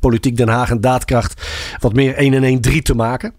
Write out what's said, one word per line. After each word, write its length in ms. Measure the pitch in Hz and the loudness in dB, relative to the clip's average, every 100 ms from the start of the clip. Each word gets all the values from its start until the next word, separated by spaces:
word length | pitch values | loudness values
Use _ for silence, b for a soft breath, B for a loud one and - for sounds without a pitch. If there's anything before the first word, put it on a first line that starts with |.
politiek 360 | 131 117 139 120 | 2 2 0 0
Den 120 | 113 | 0
Haag 220 | 117 123 | 0 0
en 100 | 120 | 0
daadkracht 680 | 120 127 - 123 - - B B B B | 2 0 0 -2 -2 -8 B B B B
wat 140 | - | 0
meer 220 | 113 135 | 2 0
één 200 | 131 139 | 2 2
en 100 | 131 | 4
één 160 | 131 131 | 2 2
drie 220 | 127 151 | 2 0
te 120 | - | 0
maken? 380 | 123 113 123 214 | 0 0 -2 -8